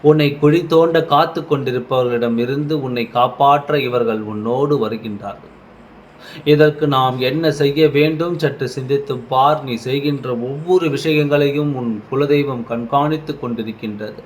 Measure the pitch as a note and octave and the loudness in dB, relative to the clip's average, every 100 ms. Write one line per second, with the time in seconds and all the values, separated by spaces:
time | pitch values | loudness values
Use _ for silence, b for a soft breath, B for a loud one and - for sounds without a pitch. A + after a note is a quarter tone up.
0 | D3 D3+ C#3+ C#3+ D3 D#3+ D3+ D#3+ E3 E3 | 4 4 2 2 2 4 4 4 4 2
1 | - C#3+ E3 - C#3+ C#3+ B2+ B2 A#2 B2+ | 2 2 2 -2 -2 -2 -2 -4 -2 0
2 | B2 A#2+ A#2 A#2 A#2+ C#3 D3 D#3 C3 A#2+ | 0 0 0 0 -2 -2 -2 -4 -2 -4
3 | A2+ A#2+ B2 - C#3 D3 C#3+ D3 B2+ B2 | -4 0 0 2 2 2 2 -2 0 0
4 | A2+ A2 G#2+ G#2+ A2 B2+ C#3+ C#3+ A2 A2+ | 0 -2 -4 -6 -2 0 0 0 0 -4
5 | G#2+ G#2 G2+ - - - - - - - | -8 -10 -10 -14 -18 -20 -20 -20 -20 -20
6 | - - B D#3 D3 D3 D3+ D3+ D3 C3 | -20 -20 B -6 2 6 4 4 0 2
7 | C3 B2+ B2+ D3+ E3 - C#3+ C#3+ D#3 C#3+ | 0 0 -2 0 0 2 0 4 2 4
8 | D#3 D#3 E3+ E3 D3+ B2+ B2+ - B2+ C#3 | 2 0 -4 -2 -2 -2 -8 -6 -2 -2
9 | - B2 - C3 C#3+ D3+ C3+ A2+ B2+ C#3 | -2 -8 -2 2 4 2 -2 -6 -2 -2
10 | C#3+ C#3 B2+ A#2 B2 C#3+ E3 F#3 E3 C#3 | -2 -2 -4 -4 -4 -6 2 2 2 -2
11 | D#3+ D#3 C#3+ D3 C#3+ C#3+ D3 C3 A#2+ G#2+ | 0 0 2 2 2 0 -2 -2 -4 -6
12 | A2 C3 C#3+ D3 C#3+ B2 A#2 A#2 A#2 C#3+ | -4 -2 2 2 0 -4 -6 -6 -2 0
13 | D3 D#3 D3+ C#3+ B2 A#2 A2 A2 A2 G#2 | 0 -2 -6 -8 -6 -6 -8 -8 -10 -10
14 | G#2+ - | -12 -14